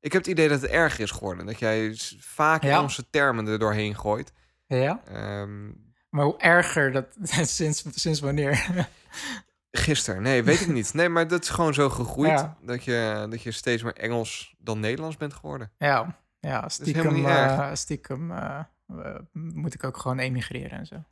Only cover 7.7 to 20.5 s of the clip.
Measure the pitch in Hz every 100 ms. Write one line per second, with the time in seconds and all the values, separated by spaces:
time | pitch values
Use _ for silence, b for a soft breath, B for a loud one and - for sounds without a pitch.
7.7 | 151 160 - - 151 143 143 143 151 -
8.7 | 180 170 B B B 277 233 _ _ _
9.7 | - - 147 - 92 113 131 117 165 180
10.7 | 135 107 147 175 170 165 175 - - 165
11.7 | 139 139 123 120 - 151 151 156 - -
12.7 | 123 - 120 113 107 107 113 123 110 -
13.7 | 117 117 - 113 120 113 - - _ -
14.7 | 107 107 131 160 156 151 143 156 143 110
15.7 | _ 147 131 113 - _ _ 156 127 -
16.7 | - 143 156 160 143 139 139 135 135 143
17.7 | 143 - 147 - 135 160 180 - 139 156
18.7 | _ _ - - - - - 160 165 156
19.7 | - 135 - 131 131 131 127 -